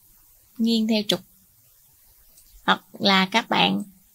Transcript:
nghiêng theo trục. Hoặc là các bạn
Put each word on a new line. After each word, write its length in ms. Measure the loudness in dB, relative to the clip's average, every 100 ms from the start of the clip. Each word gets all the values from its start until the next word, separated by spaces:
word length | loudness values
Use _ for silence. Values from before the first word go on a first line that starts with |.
| _ -20 _ _ _ -4
nghiêng 300 | 0 2 2
theo 140 | 0 0
trục. 120 | -4 -6 _ _ _ _ _ _ _ _ _ _ -20 -20 -10
Hoặc 200 | -4 -4 -4 -4
là 280 | 0 2 0
các 220 | -2 -2
bạn 340 | 0 0 0 -6 -16 _